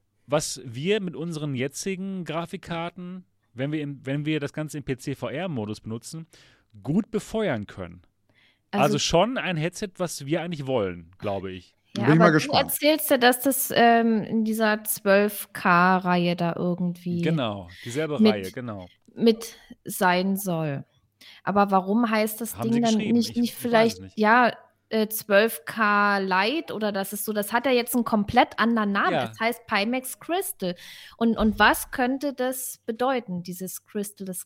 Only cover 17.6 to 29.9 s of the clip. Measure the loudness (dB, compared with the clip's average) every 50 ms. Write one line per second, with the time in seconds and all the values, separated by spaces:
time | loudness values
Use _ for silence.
17.6 | -10 -14 -16 -14 -12 -8 -4 -4 -2 -2 2 4 4 4 4 2 -4 -8 -10 -10
18.6 | -10 -10 -10 -10 -14 -16 _ _ _ -20 _ 2 2 2 2 2 -2 -14 -18 -20
19.6 | -20 _ -20 _ _ -12 -6 0 2 2 2 2 2 0 -2 -2 -2 -4 -2 -2
20.6 | -2 -4 -4 -6 -8 -12 _ _ _ _ _ _ -20 -20 -20 -10 _ 0 2 2
21.6 | 4 4 4 0 2 2 0 0 2 2 2 0 0 -2 -2 -6 -8 -10 -6 -6
22.6 | -2 0 0 2 2 2 2 2 2 2 2 2 2 0 0 -2 -2 -2 -4 -6
23.6 | -4 2 4 4 4 4 2 -4 -12 -14 -2 0 4 4 6 6 6 4 2 -2
24.6 | -12 _ _ _ _ _ 0 0 0 0 -4 -8 -2 4 6 6 6 4 0 -4
25.6 | -10 -10 -4 0 2 2 4 4 4 4 2 2 2 2 2 2 2 2 0 -2
26.6 | -4 -6 -6 -4 -4 -2 -2 -2 -4 -4 -6 -8 -6 -4 -4 -4 -4 0 -2 0
27.6 | 2 4 2 2 2 0 -2 -2 0 0 0 0 0 2 4 4 4 4 2 0
28.6 | 0 2 2 2 0 0 0 0 0 2 0 0 -2 -2 -4 -4 -4 -4 -4 -4
29.6 | -6 -2 0 0 0 0